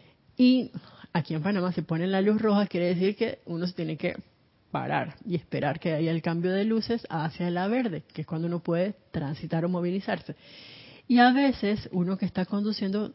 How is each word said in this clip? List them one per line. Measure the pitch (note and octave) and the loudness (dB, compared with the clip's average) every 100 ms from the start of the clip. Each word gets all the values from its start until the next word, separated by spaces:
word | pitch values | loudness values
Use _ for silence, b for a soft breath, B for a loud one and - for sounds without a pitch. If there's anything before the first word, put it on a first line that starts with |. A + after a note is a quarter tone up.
| B B _ - | B B _ 4
y | B3+ B3+ - E3+ B B - | 6 6 2 -8 B B -4
aquí | E3+ - | -2 -2
en | D#3 | -2
Panamá | F3+ G3+ F3+ | 0 0 0
se | F3 | -2
pone | D#3 E3 F3+ | -2 -2 0
la | G3 | 2
luz | G3 A3 | 2 4
roja, | A3 G3+ G3+ | 4 4 2
quiere | F3 F3 | 0 0
decir | F3 F#3+ G3+ | 2 0 0
que | A3+ - - | -2 -4 -8
uno | E3 F3+ | -4 -4
se | |
tiene | F#3 D#3+ D#3 | -4 -6 -4
que | F3+ - - _ _ _ _ | -6 -6 -12 _ _ _ _
parar | C#3+ B2+ D3 E3 - | -6 -2 -2 -2 -8
y | - E3+ | -6 -6
esperar | - C#3+ D3 E3 | -4 -2 -2 -2
que | F3+ | -2
haya | D3+ D#3+ | 0 0
el | E3 | -2
cambio | E3+ E3 F3+ | -2 -2 0
de | F#3+ | 0
luces | A3 A3 G#3+ A#3 - | 0 0 -2 -4 -4
hacia | D#3+ D#3 - F3 | -6 -6 -4 -4
la | F3 G3 | -2 0
verde, | B3 A#3 D#3+ - | 0 -2 -6 -8
que | - | -10
es | - | -6
cuando | D#3+ E3+ | -4 -4
uno | E3+ | -4
puede | E3+ E3+ F#3+ - _ | 0 0 0 -4 _
transitar | E3 C#3+ D#3 D#3 E3 | -6 -6 -6 -4 -2
o | F3 | 0
movilizarse. | F3+ F3 G3 G#3 E3+ - - B B B B B B - | 0 -2 -2 -2 -4 -6 -16 B B B B B B 4
Y | A#3+ | 8
a | B3 | 8
veces | B3+ C#4 - G3+ G#3+ - | 8 4 2 0 -2 -2
uno | F#3 F3+ F#3+ | -2 0 0
que | |
está | F3+ - F3+ | -2 -2 -2
conduciendo, | G3+ G#3 G#3 F#3+ G#3 G3+ | -2 -2 -2 -2 -2 -4